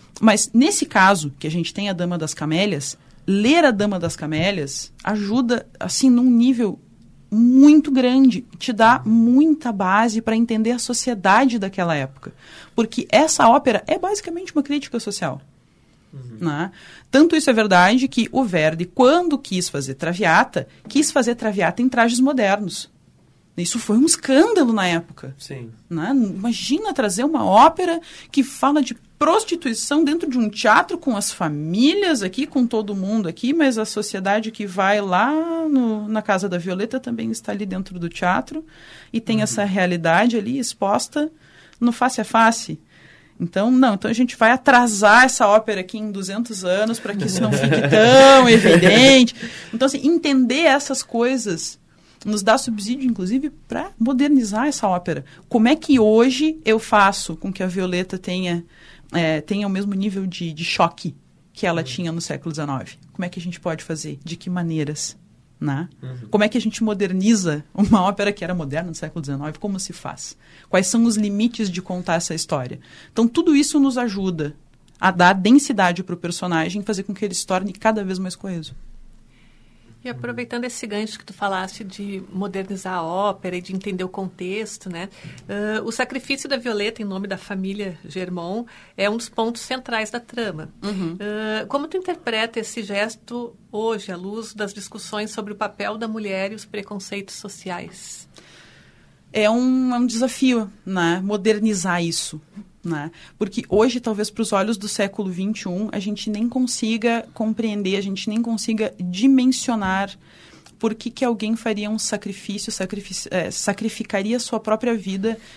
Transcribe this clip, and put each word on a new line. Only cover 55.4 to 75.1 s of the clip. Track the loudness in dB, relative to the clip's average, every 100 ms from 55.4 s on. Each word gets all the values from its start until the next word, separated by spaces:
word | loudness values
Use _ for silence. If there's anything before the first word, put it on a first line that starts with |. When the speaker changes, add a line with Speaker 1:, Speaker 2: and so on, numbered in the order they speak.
| -4
Speaker 1:
Como | 2 2
é | 2
que | 2 4
hoje | 6 6 4 2 -2 0 0
eu | 0
faço | 2 4 4 2 -8 -8
com | -8
que | -6
a | -6
Violeta | -4 -4 -4 -6 -8
tenha, | -6 -4 -4 -4 -8 -20 -20 -20 -8
é, | -2 0 -2
tenha | -2 -4 -2
o |
mesmo | -2 -2
nível | -2 -4 -4 -6
de, | -8 -10
de | -8 -4
choque | 0 0 0 -12 -12 _ _ _
que | -4 -2
ela | -2
Speaker 2:
Uhum. | -4
Speaker 1:
tinha | -8 -6
no | -6
século | -8 -10 -8
dezenove? | -8 -8 -8 -10 -18 -16
Como | -10
é | -8
que | -8
a |
gente | -10 -8
pode | -8 -8 -8
fazer? | -10 -10 -14
De | -14 -12
que | -6
maneiras? | -4 -4 -4 -4 -6 -10 -12 _ _ _ _
Né? | -4 -4 -8 -14
Speaker 2:
Uhum. | -16 -14 0
Speaker 1:
Como | 2
é | 4
que | 2
a |
gente | -4 -2
moderniza | -2 -2 -2 0 2 2 0 -4 -6
uma | -2 4 4
ópera | 4 0 -2
que | -4 -6
era | -6
moderna | -4 -6 -8
no | -10
século | -10 -10
dezenove? | -8 -8 -8 -8
Como | -8 -6
se | -8
faz? | -12 -14 -12 -16 -18 _ -20 _
Quais | 0 2
são | 2 2
os | 2
limites | -2 0 -2 -2 -6
de | -6
contar | -8 -8 -2 -2
essa | -2 -6
história? | -4 -6 -6 -12 -18 -20 -8
Então, | 0 2
tudo | 2 4 2
isso | 2 2
nos | 2 0
ajuda | -4 -2 -4 -4 -6 -8 _ _ _ _
a | 0